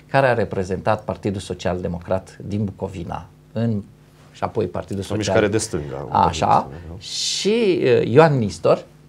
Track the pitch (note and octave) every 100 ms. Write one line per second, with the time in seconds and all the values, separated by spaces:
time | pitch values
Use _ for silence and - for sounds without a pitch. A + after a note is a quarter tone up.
0 | - C3+ C3+ A2+ G2 F#2 F2+ F#2 E2+ G#2+
1 | - F#2+ A2 G2 - F#2 F#2 F2+ F2+ F2
2 | F#2 F#2+ - - - G#2 G2+ - G2 F#2+
3 | E2+ D#2 - - - G#2+ A#2 G#2+ - -
4 | - _ - - G#2 - A2 F#2 E2+ G2
5 | F#2+ G#2 G2+ G2 G#2+ G#2+ - F2 D2 C2+
6 | C#2 G2 F2 E2 - - - D2+ E2 E2+
7 | - - - - F#3+ A3+ A3 D3+ C3 A#2
8 | - B2 D#3+ C#3 G#2 - - E3 - -